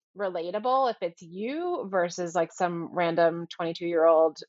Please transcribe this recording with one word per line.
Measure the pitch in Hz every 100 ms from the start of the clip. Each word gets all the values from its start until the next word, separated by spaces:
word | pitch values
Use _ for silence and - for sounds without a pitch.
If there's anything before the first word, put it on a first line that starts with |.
| _ 185
relatable | 196 175 170 208 247 269 254
if | 220
it's | 175 -
you | 165 180 226 302 359 - 190
versus, | 185 175 170 175
like, | 170 165
some | - 180 170 165
random | 175 170 165 165 170 170
twenty-two-year-old, | - 170 170 175 170 165 160 160 151